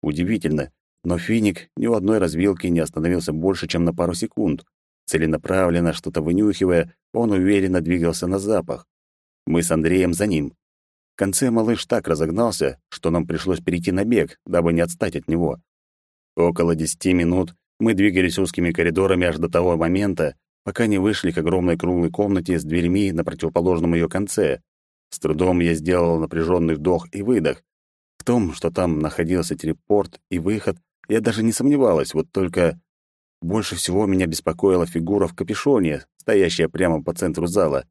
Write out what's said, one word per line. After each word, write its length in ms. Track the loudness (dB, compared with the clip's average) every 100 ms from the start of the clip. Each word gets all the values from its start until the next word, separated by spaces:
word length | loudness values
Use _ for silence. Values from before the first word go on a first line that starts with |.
Удивительно, 680 | -4 -2 -2 -2 -2 -2 -4 _ _ _
но 140 | -4 -4
Финик 520 | 0 2 2 -2 -10 -4
ни 100 | 0
у 60 |
одной 240 | 0 2 2
развилки 500 | 0 2 0 0 0
не 120 | 0
остановился 540 | 0 -2 0 0 -2
больше, 340 | -2 0 -2 -4
чем 160 | 0
на 100 | 0
пару 200 | 0 -2
секунд. 520 | -2 -6 -2 -2 -2 -8 _ _ _ -4
Целенаправленно, 880 | -2 0 -2 -2 0 2 2 0
что-то 280 | -2 -6 -4
вынюхивая, 720 | 0 2 0 0 2 2 0 _ _
он 180 | -2 0
уверенно 500 | 2 2 2 2 0
двигался 440 | 0 0 0 -2 -2
на 120 | -2
запах. 480 | 0 -2 -2 -10 -12 _ _ _ _ _ -2
Мы 160 | 0
с 100 | 2
Андреем 420 | 0 2 2 2
за 120 | 0 0
ним. 280 | 0 -4 -10 _ _ _ _ _
В 20 | -4
конце 360 | -2 0 2
малыш 340 | 2 2 0 0
так 220 | -2 0
разогнался, 720 | -2 0 0 -2 0 -4 -4 _
что 220 | -6 -2
нам 160 | -2 -2
пришлось 320 | -4 -2 -2
перейти 320 | -2 -2 0
на 120 | 0
бег, 360 | 2 2 0 -4 -2
дабы 280 | 0 2
не 80 | 2
отстать 340 | 0 -2 -4 -4
от 120 | -4
него. 340 | -2 0 -4 _ _ _ _ _ _ _ 0
Около 400 | 2 2 0 0
десяти 380 | -2 -2 0
минут 400 | 2 2 0 -2 -8 _ _
мы 140 | 0
двигались 460 | 2 2 4 0 0
узкими 320 | -4 0 -2
коридорами 560 | 2 0 2 2 2 0
аж 100 | 0
до 120 | -2
того 280 | 0 2 2
момента, 580 | 0 0 -2 -2 -4 -4 _ _
пока 240 | -10 -2 0
не 100 | 2
вышли 340 | 2 0 -2
к 60 | -2
огромной 400 | 0 0 0 0
круглой 320 | 0 0 0
комнате 480 | 0 0 0 0 -4
с 60 |
дверьми 480 | -2 -2 0 0 0
на 120 | -2
противоположном 680 | -4 -4 -2 0 2 2 2
её 160 | 0 0
конце. 520 | -2 -4 0 0 0 _ _ _ _ _
С 80 | -8
трудом 400 | -4 0 2 2
я 160 | 2 0
сделала 440 | 0 0 2 0
напряжённый 560 | -2 -2 0 0 0 0
вдох 320 | 0 -2 -2
и 100 | -8
выдох. 420 | 0 0 0 -4 _ _ _ _ _ _
В 60 |
том, 300 | -2 0 0
что 180 | -2 -4
там 280 | -2 0 0
находился 560 | -2 -2 -2 0 -2 -4
телепорт 640 | -6 -6 _ 0 0 -8 _
и 80 | -4
выход, 380 | -2 -2 -4 -6 _ _ -2
я 120 | 0
даже 240 | 0 0
не 80 | 0
сомневалась, 640 | 2 2 4 4 2 0 -4
вот 160 | -4
только 480 | -2 -2 2 0 0 _ _ _ _ _ _
больше 340 | -4 -2 -2 -6
всего 320 | -2 0 2
меня 180 | 2 0
беспокоила 600 | -2 -4 0 4 4 2
фигура 400 | -2 -2 0 0
в 80 | -2
капюшоне, 720 | -6 -2 2 2 2 -2 -10 _
стоящая 520 | 0 2 2 2 -2
прямо 340 | 0 0 0
по 100 | -2
центру 320 | -4 -4 -2 -2
зала. 400 | 2 2 0 -6